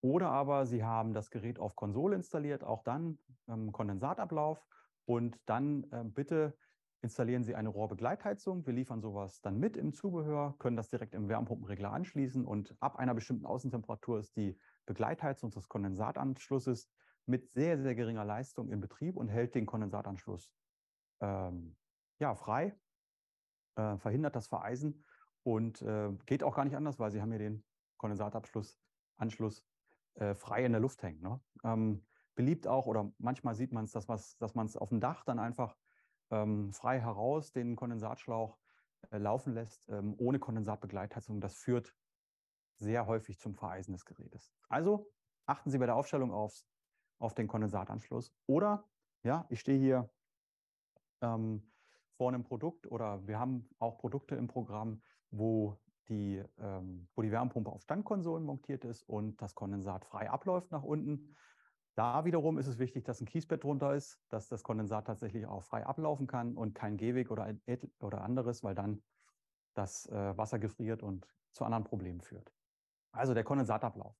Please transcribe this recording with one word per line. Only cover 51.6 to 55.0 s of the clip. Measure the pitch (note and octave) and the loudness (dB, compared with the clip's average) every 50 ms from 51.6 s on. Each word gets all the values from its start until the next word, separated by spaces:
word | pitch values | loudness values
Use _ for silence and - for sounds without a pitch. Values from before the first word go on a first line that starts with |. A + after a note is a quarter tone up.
| G#2+ - _ _ _ _ _ _ _ _ _ | -4 -8 _ _ _ _ _ _ _ _ _
vor | _ B2+ B2+ | _ 2 2
einem | B2+ B2 B2 | 2 2 -2
Produkt | - C3 A2+ C3+ E3 E3 - - | -2 -4 -2 -2 -4 -4 -4 -12
oder | - - A2+ A#2+ G#2+ G2+ G2 F#2+ | -8 -4 -2 -2 -2 -2 -4 -4
wir | G2 G#2+ G#2+ | -4 -2 0
haben | B2 B2+ C3 B2 A#2 - - _ | 0 0 0 -2 -4 -8 -8 _
auch | - A#2 A2+ - | -4 -4 -4 -2
Produkte | - A#2+ G2 C#3 - - C#3+ | -6 -4 -4 -4 -4 -4 -4
im | B2 A#2 | -4 -4
Programm, | A2+ - B2+ A2+ A2 G#2 G#2+ A2 A2+ A2 A2+ | -2 -2 -4 -4 -4 -4 -4 -4 -4 -6 -6